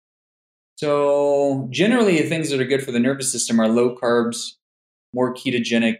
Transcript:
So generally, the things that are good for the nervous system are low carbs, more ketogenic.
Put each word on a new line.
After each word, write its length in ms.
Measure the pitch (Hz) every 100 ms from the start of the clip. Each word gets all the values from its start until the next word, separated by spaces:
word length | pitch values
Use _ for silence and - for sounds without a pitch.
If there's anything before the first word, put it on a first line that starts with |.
| _ _ _ _ _ _ _ -
So 920 | 147 147 143 143 143 143 143 135 135
generally, 520 | 123 202 247 208 165
the 60 | 147
things 200 | 165 147
that 100 | 139
are 60 | 123
good 180 | 135
for 80 | 135
the 80 | 120
nervous 320 | 120 139 -
system 280 | 117 - 113
are 100 | 110
low 260 | 117 120 120
carbs, 580 | 120 120 117 - - - _ _ _ _ _
more 200 | 123 127
ketogenic. 640 | 123 135 123 113 117 113 113